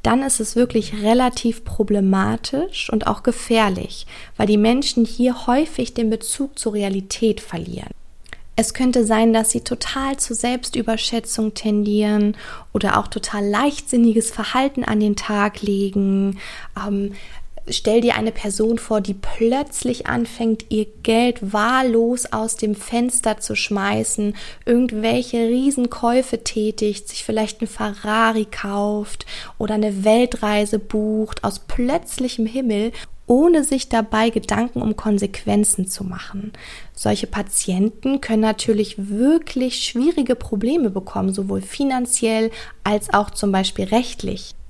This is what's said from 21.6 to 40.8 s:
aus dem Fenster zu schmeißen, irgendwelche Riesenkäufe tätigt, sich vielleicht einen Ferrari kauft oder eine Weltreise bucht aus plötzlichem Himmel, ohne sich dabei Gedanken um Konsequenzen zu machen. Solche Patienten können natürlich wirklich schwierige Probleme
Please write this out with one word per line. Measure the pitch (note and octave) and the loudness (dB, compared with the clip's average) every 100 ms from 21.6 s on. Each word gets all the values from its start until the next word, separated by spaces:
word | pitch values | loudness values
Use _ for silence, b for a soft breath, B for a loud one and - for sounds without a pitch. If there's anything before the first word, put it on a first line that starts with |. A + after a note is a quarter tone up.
| A3 C4 C4 A3+ A#3 B3 - | 2 2 4 4 4 0 -2
aus | A3 A3 - | -2 -2 -2
dem | G#3+ | -2
Fenster | G3+ - A#3 B3 - A3+ G#3+ | -2 -2 0 0 0 0 -2
zu | - | -4
schmeißen, | G#3 - G3+ G3 G#3+ A3 - G#3 G#3 B B | -4 -2 0 0 0 0 0 -2 -2 B B
irgendwelche | - A#3+ B3 G#3+ A3+ A#3+ B3 A#3 A3+ | 2 2 2 0 0 0 0 0 2
Riesenkäufe | B3 C4+ C4 A#3+ - A#3 B3 B3+ A3+ | 4 2 2 -2 0 2 2 2 -4
tätigt, | - A3 G#3+ G#3+ G#3 G3+ - | -2 -2 -2 0 -2 -2 -8
sich | - | -8
vielleicht | - A3 G#3+ - | -2 -2 -2 -4
einen | A3 | -8
Ferrari | - G#3+ G#3 G#3 A3 A3+ A3 G#3 | -4 -6 -4 -2 2 4 2 -2
kauft | - G3+ G3+ G#3 G#3 G#3 - - B B B | -4 -4 0 0 0 -4 -8 -10 B B B
oder | G#3 | 0
eine | G#3+ G#3+ G3 | 2 0 2
Weltreise | G#3 A3+ B3 B3 G#3 G#3 G#3 G#3+ | 6 6 6 0 0 2 2 -2
bucht | - G#3+ G#3+ G#3+ G#3+ - | 0 0 0 0 -2 -2
aus | - - | -4 -4
plötzlichem | - - B3 E4 - - B3+ - A3 | -2 0 2 0 -4 -4 -4 0 -2
Himmel, | B3 B3+ G#3 A3+ B B - - | 0 0 0 -2 B B -14 4
ohne | B3 E4+ D#4+ | 6 8 6
sich | D4 C4+ - | 4 0 2
dabei | A#3 G#3+ G#3+ A3+ | 0 2 2 2
Gedanken | A3+ - G#3 B3 B3 | 0 0 0 0 0
um | A3 G#3+ | -2 0
Konsequenzen | G#3+ G3+ G3 - - G#3 G#3 - F#3 | 2 2 0 -4 0 2 4 2 -2
zu | - | -4
machen. | F#3 F3+ - G3 G#3+ B B B B | -6 -8 -10 -10 -10 B B B B
Solche | - G#3+ G#3 - | -4 -2 -2 -2
Patienten | G#3+ G3 - - F#3 G#3 - C4 C4+ | -4 -4 -4 -2 0 0 0 -2 -2
können | - A3 | 0 2
natürlich | A3 A3 - G#3+ G3+ - G3+ | 2 0 0 0 0 -4 -4
wirklich | G#3 C4 E4 - B3+ B3+ - - | 2 4 4 2 -2 -2 -2 -4
schwierige | A#3+ C#4+ F4 B3+ | 2 2 2 0
Probleme | A#3+ - G3+ A3+ E4 | 0 -2 -2 2 2